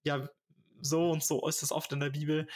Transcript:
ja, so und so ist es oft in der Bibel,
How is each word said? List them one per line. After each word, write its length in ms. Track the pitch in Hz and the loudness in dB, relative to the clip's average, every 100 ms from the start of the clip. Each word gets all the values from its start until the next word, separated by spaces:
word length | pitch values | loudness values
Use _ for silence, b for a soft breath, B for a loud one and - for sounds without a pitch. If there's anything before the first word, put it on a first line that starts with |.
ja, 260 | 147 143 135 - _ _ _ - | -2 -2 -4 -12 _ _ _ -8
so 300 | 143 160 170 | 0 2 4
und 120 | 156 | 2
so 220 | - 139 - | 2 0 0
ist 140 | - | -2
es 80 | 143 | -2
oft 180 | 156 - | -2 -2
in 80 | 139 | -2
der 100 | 143 | -2
Bibel, 360 | 143 151 151 156 | -2 0 0 0